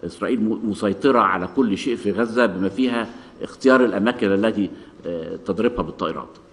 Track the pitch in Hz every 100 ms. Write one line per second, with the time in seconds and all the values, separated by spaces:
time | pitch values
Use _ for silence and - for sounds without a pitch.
0 | 87 - 98 120 110 110 113 101 104 95
1 | 139 123 98 92 90 - 120 95 139 117
2 | 101 95 117 113 117 92 95 92 127 120
3 | 110 - - - - - 131 127 127 98
4 | 107 123 104 98 110 104 92 - - -
5 | 85 85 80 85 - 92 113 - 80 -
6 | 80 76 57 - -